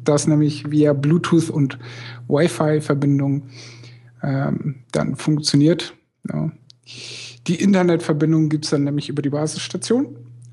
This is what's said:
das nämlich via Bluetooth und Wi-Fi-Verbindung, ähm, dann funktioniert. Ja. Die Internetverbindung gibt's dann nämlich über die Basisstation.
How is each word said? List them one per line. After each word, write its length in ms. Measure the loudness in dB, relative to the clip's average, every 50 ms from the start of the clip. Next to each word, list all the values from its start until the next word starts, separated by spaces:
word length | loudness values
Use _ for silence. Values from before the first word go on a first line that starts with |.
| 0
das 240 | 2 2 2 4 4
nämlich 420 | 4 4 4 2 0 -4 -6 -2
via 220 | 2 4 4 4
Bluetooth 580 | 4 2 2 2 2 2 2 4 2 2 2 2
und 260 | 0 0 0 0 0 -6 -14 -16 -16 -16 -16 -16 -16 -12 -4 0
Wi-Fi-Verbindung, 1200 | 2 2 2 2 2 0 0 2 2 0 0 0 -2 0 2 2 2 2 2 0 -2 -4 -6 -10 -18 -20 -20 -20 -20 -20 -20 -20 -20 -20 -20 -20 _ -8
ähm, 540 | -6 -4 -2 -2 -2 -2 -4 -4 -4 -6 -8 -8 -10 _
dann 240 | -4 -2 -2 -2 -4
funktioniert. 800 | -4 -2 -2 0 0 -2 0 2 4 4 4 4 2 -2 -10 -12 _ _ _ _ _ -12 -8
Ja. 180 | -6 -4 -4 -6 -8 -10 _ _ -20 _ _ -20 -20 -18 -16 -16 -16 -16 -16 -16 -18 -12 -4
Die 100 | -4 -2 0
Internetverbindung 880 | 2 4 4 4 4 4 2 2 2 0 0 2 2 2 4 4 2 2
gibt's 220 | 0 -2 -2 0
dann 140 | 0 0 0
nämlich 240 | 0 0 -4 -4 -4
über 140 | -4 -4
die 80 | -4 -2
Basisstation. 840 | -2 -2 -4 -4 -4 -6 -8 -8 -8 -6 -2 0 0 0 0 -2 -6 -18 -20 -20 -20 -20 -20 -20